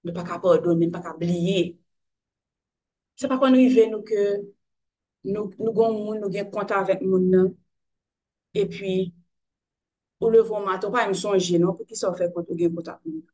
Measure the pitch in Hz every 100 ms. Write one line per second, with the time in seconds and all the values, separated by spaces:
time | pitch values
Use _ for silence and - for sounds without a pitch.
0 | 170 170 175 170 185 160 175 165 170 -
1 | 165 160 170 175 175 196 175 - _ _
2 | _ _ _ _ _ _ _ _ _ _
3 | _ - 262 262 262 254 254 233 220 214
4 | 208 208 202 202 202 _ _ _ _ _
5 | _ _ - 208 208 - 220 208 226 214
6 | 208 214 202 190 196 208 196 202 190 180
7 | 190 185 185 185 190 - _ _ _ _
8 | _ _ _ _ _ - 180 170 196 185
9 | 180 _ _ _ _ _ _ _ _ _
10 | _ _ 226 226 220 208 196 190 202 240
11 | 208 185 208 190 175 175 170 170 - 226
12 | 202 175 175 175 165 165 170 170 165 -
13 | 160 156 _